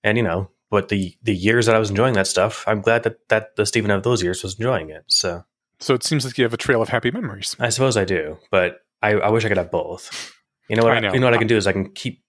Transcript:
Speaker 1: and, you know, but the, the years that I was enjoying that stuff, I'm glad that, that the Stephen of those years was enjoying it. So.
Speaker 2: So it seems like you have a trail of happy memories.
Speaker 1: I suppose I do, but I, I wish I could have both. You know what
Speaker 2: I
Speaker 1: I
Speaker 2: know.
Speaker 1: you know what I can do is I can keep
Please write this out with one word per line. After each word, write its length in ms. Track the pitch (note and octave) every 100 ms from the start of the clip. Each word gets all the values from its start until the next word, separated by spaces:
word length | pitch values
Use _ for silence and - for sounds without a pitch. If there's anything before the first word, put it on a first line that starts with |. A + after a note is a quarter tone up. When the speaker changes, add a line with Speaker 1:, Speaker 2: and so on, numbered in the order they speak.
Speaker 1:
and, 120 | G#2 A2+
you 40 |
know, 280 | G2+ E2+ F#2+ _ _
but 180 | G#2 -
the, 280 | G2+ F2+ _
the 120 | -
years 320 | F#2+ G2 A2+ A2+
that 80 | A2
I 20 |
was 120 | G#2+
enjoying 240 | G2+ B2+
that 120 | G#2+ F#2+
stuff, 380 | - G#2+ - -
I'm 140 | G#2+
glad 220 | G#2+ A#2
that, 240 | A2+ - _
that 280 | A2 G#2+ -
the 100 | G#2
Stephen 240 | A#2 G#2+
of 120 | G2
those 180 | G#2+ A#2+
years 200 | F2+ F2+
was 120 | F#2+ F#2+
enjoying 320 | A#2 A#2 D#2
it. 140 | D#2 _
So. 380 | - F#2+ F2 - _ _ _
Speaker 2:
So 140 | -
it 80 | B2+
seems 200 | - D#3
like 120 | B2+ B2+
you 60 |
have 100 | A#2
a 40 | A2+
trail 220 | - A#2+
of 60 | G#2+
happy 200 | A#2+ B2
memories. 460 | G3+ F3 G2+ G2+ -
Speaker 1:
I 80 | A#2+
suppose 260 | A2 C3+ A#2
I 80 |
do, 340 | F#2 F2+ D2+ D#2 _
but 320 | F#2+ F2+ - _ _
I, 100 | G#2+
I 140 | G#2+ G#2
wish 140 | A2+
I 40 | G#2+
could 80 | F#2+
have 140 | E2+
both. 640 | F2 D2+ F2 - - - _ _ _ -
You 80 | A2
know 60 |
what 80 | A#2
Speaker 2:
I 40 | A#2+
Speaker 1:
I 40 |
Speaker 2:
know. 120 | G#2
Speaker 1:
you 80 | B2
know 60 | B2+
what 80 |
I 40 | A#2
can 100 | A2+
do 80 | A2
is 100 | F#2+
I 60 |
can 180 | F#2+ F#2+
keep 320 | - B2+ -